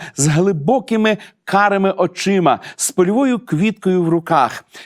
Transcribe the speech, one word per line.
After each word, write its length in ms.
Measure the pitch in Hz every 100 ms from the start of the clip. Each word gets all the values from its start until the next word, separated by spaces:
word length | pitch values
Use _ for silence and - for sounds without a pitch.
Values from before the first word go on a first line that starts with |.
| - -
з 120 | 147
глибокими 880 | 151 190 165 147 262 - 220 220 208 - _
карими 480 | - 196 202 196 190
очима, 680 | - 175 - 190 196 160 117 - -
з 160 | -
польовою 480 | - 180 220 269 247
квіткою 640 | - 156 214 202 190 185
в 60 | 165
руках. 560 | 170 165 160 117 - - -